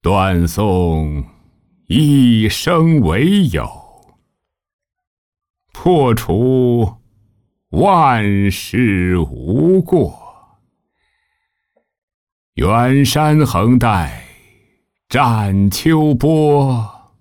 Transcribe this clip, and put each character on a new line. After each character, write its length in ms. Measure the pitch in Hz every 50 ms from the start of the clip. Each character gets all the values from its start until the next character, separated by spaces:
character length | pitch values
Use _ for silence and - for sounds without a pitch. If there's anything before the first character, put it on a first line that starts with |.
断 440 | - 90 98 98 95 95 92 85 85
送 760 | 82 - - 110 104 92 90 87 85 80 78 78 76 76 71 67 - _ _ _ _ _ _ _ _ _ _ _
一 640 | _ - - 156 147 143 139 127 123 117 110 107 104
生 500 | - - - - 175 165 165 165 160 147
为 480 | 107 78 80 104 139 175 202 202 185
友， 680 | 127 82 76 58 - - - - - - _ _ _ _ _ _ _ _ _ _ _ _ _ _ _ _ _ _ _ _ _ _ _ _ _ _ _ _ _ _ _ _ _ _ _
破 420 | _ - - 175 185 156 139 123 113
除 840 | 113 - - 85 104 123 127 131 127 127 123 120 120 113 - - - _ _ _ _ _ _ _ _ _ _ _ _ _ _
万 840 | - - - 196 190 170 156 139 123 113 104 101 101 98 101 101
事 680 | 95 - - - - 127 127 110 98 92 90 90 90 90
无 600 | 78 - 60 60 64 80 101 135 160 170 190 190
过。 300 | 175 - 185 165 117 78 - - - - - _ _ _ _ _ _ _ _ _ _ _ _ _ _ _ _ _ _ _ _ _ _ _ _ _ _ _ _ _ _ _ _ _ _ _ _ _ _ _ _ _ _ _ _
远 480 | - - 92 107 117 120 123 131 139 139
山 420 | 120 - 151 151 151 151 156 151
横 340 | 120 - 87 101 117 127 127
带 460 | 127 117 104 92 80 69 - - - - - _ _ _ _ _ _ _ _ _ _ _ _ _ _
展 640 | _ - 127 143 120 113 110 104 98 95 98 98 98
秋 420 | - - - 156 160 156 156 151 143
波 1000 | 117 143 151 160 156 151 151 147 143 135 135 127 117 110 101 - - _ _ _ _